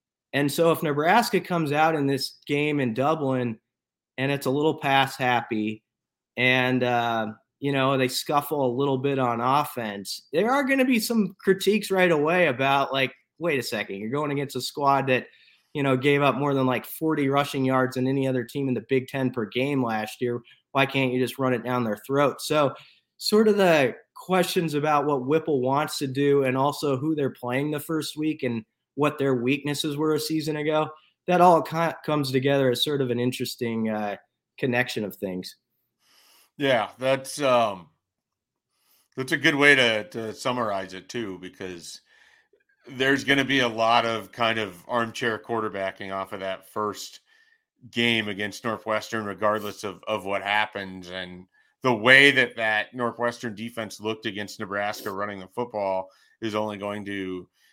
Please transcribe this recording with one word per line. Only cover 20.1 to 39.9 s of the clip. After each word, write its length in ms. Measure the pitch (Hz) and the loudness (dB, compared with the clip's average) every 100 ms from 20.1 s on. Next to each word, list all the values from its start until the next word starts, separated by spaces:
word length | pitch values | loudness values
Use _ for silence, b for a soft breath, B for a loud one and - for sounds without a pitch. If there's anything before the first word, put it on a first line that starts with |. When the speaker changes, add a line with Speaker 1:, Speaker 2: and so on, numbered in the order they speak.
| - | -6
Speaker 1:
year. 200 | 123 120 b b _ | -6 -6 b b _
Why 140 | 135 135 | 0 2
can't 260 | 139 131 | 2 0
you 60 | 127 | 0
just 200 | 120 - | -2 0
run 140 | 131 | 0
it 120 | 123 | 0
down 180 | 123 123 | 0 -2
their 160 | 117 101 - | -2 -4 -2
throat? 340 | 139 143 - | 2 2 0
So 340 | - 151 139 B B B _ _ | 0 2 2 B B B _ _
sort 300 | - 208 220 | 2 4 6
of 80 | 202 | 6
the 400 | 185 156 127 - _ | 6 6 2 -2 _
questions 600 | - - 185 180 190 165 | -16 0 0 2 0 -2
about 320 | 147 151 147 143 | 0 2 2 2
what 200 | 139 127 | 0 0
Whipple 340 | 156 160 139 | 0 2 0
wants 380 | 127 139 151 - | 2 0 -2 -4
to 80 | 139 | -4
do 380 | 131 143 143 | 0 2 4
and 120 | 131 131 | 2 2
also 400 | 143 147 147 127 | 0 0 -2 -2
who 180 | 156 151 | -2 -2
they're 140 | 135 | -4
playing 420 | - 123 131 147 | -4 -4 -2 -2
the 80 | 156 | -4
first 360 | - 160 143 151 | -4 -6 -6 -4
week 260 | 156 151 | -4 -4
and 220 | 127 117 - _ _ | -4 -4 -8 _ _
what 240 | - 147 147 | -2 -2 0
their 160 | 139 | 0
weaknesses 640 | 127 123 143 143 143 156 143 | 0 0 0 -2 -4 -4 -2
were 180 | 156 | 0
a 60 | 151 | 0
season 360 | 151 156 151 151 | -2 -4 -4 -4
ago, 320 | 151 151 147 B B _ - | -2 0 -2 B B _ 0
that 140 | 180 | 6
all 220 | 180 165 | 8 8
co-, 320 | 160 160 165 - | 4 0 -2 -2
comes 260 | - 151 131 | -2 0 0
together 400 | 131 135 139 131 | 0 2 2 2
as 140 | 120 | 2
sort 160 | 151 143 | 0 -2
of 100 | 127 | -2
an 100 | 120 | 0
interesting, 680 | 123 127 123 - 117 113 110 | -2 -2 -6 -6 -4 -2 -2
uh, 280 | 107 104 98 _ _ _ - | -2 -4 -8 _ _ _ -6
connection 460 | 135 120 123 - | 0 0 0 -4
of 120 | 101 - | -6 -6
things. 400 | 98 92 - - _ _ _ _ b b b b b - | -6 -6 -8 -16 _ _ _ _ b b b b b -4
Speaker 2:
Yeah, 300 | 139 120 98 - | 2 2 0 -2
that's, 420 | 131 135 135 - | 0 0 -2 -2
um, 480 | 139 123 110 92 80 _ _ _ _ _ _ _ _ _ _ _ _ - | 2 4 2 -2 -12 _ _ _ _ _ _ _ _ _ _ _ _ -10
that's 160 | 131 | -4
a 60 | 160 | 0
good 160 | 147 | 2
way 200 | 143 143 | 6 6
to, 300 | 139 120 | 8 6